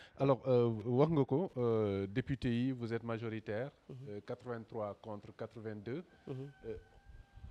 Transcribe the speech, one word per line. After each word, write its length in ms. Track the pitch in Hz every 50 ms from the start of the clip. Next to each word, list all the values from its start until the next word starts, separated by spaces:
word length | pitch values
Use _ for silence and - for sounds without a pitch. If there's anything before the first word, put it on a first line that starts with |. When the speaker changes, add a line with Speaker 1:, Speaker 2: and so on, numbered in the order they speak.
| - - _ -
Speaker 1:
Alors, 220 | 139 139 127 107 123
euh, 200 | 131 123 120 120 117 113 107 98
wax 280 | 123 123 127 151 160
nga 120 | 170 143 127
ko, 280 | - 135 156 190 - -
euh, 520 | 127 120 117 113 110 107 101 98 98 98
député 420 | 98 101 127 - - 135 - - 123
yi, 220 | 117 120 127 135 131
vous 180 | 120 117 110 117
êtes 100 | 113 117
majoritaire, 680 | 117 113 110 117 110 110 110 - 113 104 110 131 143 - _ _
Speaker 2:
Mhm. 80 | - 139 127 139 107
Speaker 1:
euh, 100 | 104 104 -
quatre-vingt-trois 680 | - 123 - - 123 117 113 107 - 120 113 104 101 98 -
contre 320 | - 113 104 104 - 110 -
quatre-vingt-deux. 680 | - 117 - - 117 107 110 104 107 98 117 131 175 170 - - - -
Speaker 2:
Mhm. 80 | 143 135 131 139 143 - - -
Speaker 1:
Euh, 80 | 113 107 - - - - - _ - - - - _ - - - -